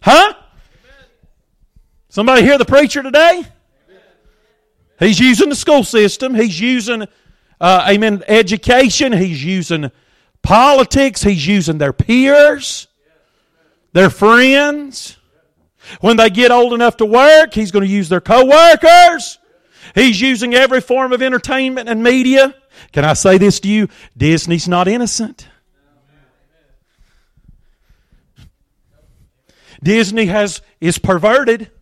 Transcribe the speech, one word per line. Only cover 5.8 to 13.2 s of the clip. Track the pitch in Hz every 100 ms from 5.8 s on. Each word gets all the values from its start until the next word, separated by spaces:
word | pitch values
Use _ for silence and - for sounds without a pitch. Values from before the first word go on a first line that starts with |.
system. | 202 233 208 - 262
He's | 247 233 160
using, | 226 254 214 233 208 _ _ _ _ _
uh, | 170 185 180
amen, | 202 220 202 -
education. | 214 202 202 - 247 262 - 269
He's | 214 185 156
using | 147 190 165 165 143 _ _ _ _ _
politics. | - 202 262 277 240 269 269 202
He's | 202 185 143
using | 208 156 156
their | 143
peers, | 131 - 240 269 285 294 294 262 - - _ _ _